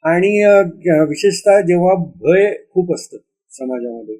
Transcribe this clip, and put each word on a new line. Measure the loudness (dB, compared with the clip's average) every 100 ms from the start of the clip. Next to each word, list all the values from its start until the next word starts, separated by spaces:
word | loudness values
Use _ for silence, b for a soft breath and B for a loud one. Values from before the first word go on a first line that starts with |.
| 0 0
आणि, | 0 2
अ, | 4 4 2 -4 -2 0
विशेषतः | 0 0 -2 0 2 2
जेव्हा | 2 0 2 0 -4 -4
भय | 0 2 2 -2 _
खूप | -4 -2
असतं | -6 -8 -20 _ _ _
समाजामध्ये | -14 -8 -8 -8 -12 -14